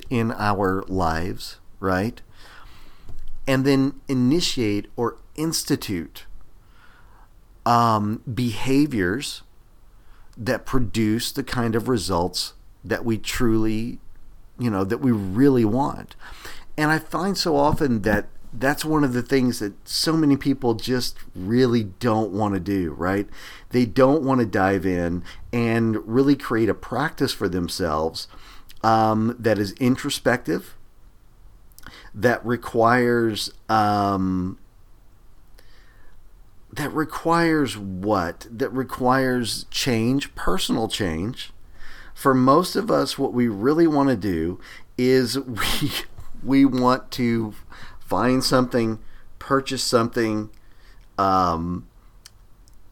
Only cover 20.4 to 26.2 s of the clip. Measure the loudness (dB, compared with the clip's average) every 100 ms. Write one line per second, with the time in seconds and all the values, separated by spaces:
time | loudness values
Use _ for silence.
20.4 | 2 0 0 0 0 0 -2 -6 -12 -8
21.4 | 0 4 4 2 -2 -2 0 2 0 0
22.4 | 0 0 0 0 -2 -2 0 0 -2 -8
23.4 | -16 -18 -4 0 2 4 6 4 2 2
24.4 | 2 2 2 2 0 0 0 -2 -6 -14
25.4 | -8 -2 0 2 2 0 0 2